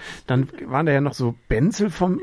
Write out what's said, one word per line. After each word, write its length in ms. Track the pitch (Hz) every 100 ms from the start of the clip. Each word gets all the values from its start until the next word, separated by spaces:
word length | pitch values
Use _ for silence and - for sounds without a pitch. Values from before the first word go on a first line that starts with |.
| - - -
dann 220 | 131 135 - -
waren 200 | 131 160
da 60 |
ja 80 | 139
noch 140 | 143
so 220 | 123 123 117 -
Benzel 400 | 113 170 - 196
vom, 320 | 156 180 185